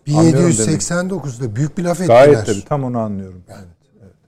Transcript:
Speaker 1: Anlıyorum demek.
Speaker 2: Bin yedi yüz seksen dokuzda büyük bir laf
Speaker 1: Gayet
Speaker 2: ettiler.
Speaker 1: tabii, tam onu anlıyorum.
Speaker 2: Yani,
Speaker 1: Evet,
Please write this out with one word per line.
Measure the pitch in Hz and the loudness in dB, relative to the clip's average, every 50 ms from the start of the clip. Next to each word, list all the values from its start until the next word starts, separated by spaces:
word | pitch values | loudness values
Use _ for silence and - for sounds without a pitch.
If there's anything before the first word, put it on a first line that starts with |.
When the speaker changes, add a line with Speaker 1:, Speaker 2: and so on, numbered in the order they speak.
| _ 143 | _ -2
Speaker 1:
Anlıyorum | 147 156 165 165 | 2 4 4 4
demek. | - | 4
Speaker 2:
Bin | - | 4
yedi | 175 170 | 2 2
yüz | 135 107 110 | 2 0 0
seksen | 156 156 - - - 170 175 180 185 | 0 -2 -2 -4 -4 -4 -4 -4 -6
dokuzda | 196 165 139 139 117 117 135 113 104 | -8 -8 -8 -10 -10 -8 -8 -8 -6
büyük | 123 151 151 - - | -6 -6 -6 -6 -6
bir | 175 | -4
laf | 175 170 175 185 | -4 -4 -2 2
Speaker 1:
Gayet | - 117 123 139 147 139 110 | 4 6 6 8 6 6 4
Speaker 2:
ettiler. | 101 117 104 | 0 -2 -4
Speaker 1:
tabii, | 98 - | -6 -6
tam | - 147 143 131 | -6 -6 -6 -4
onu | 123 123 117 | -4 -6 -6
anlıyorum. | 110 107 101 98 95 92 90 90 90 - | -6 -6 -8 -10 -12 -14 -18 -20 -20 -20
Speaker 2:
Yani, | - 104 95 87 85 _ _ _ _ _ | -20 -20 -20 -20 _ _ _ _ _ _
Speaker 1:
Evet, | - 95 _ _ _ | -20 -20 _ _ _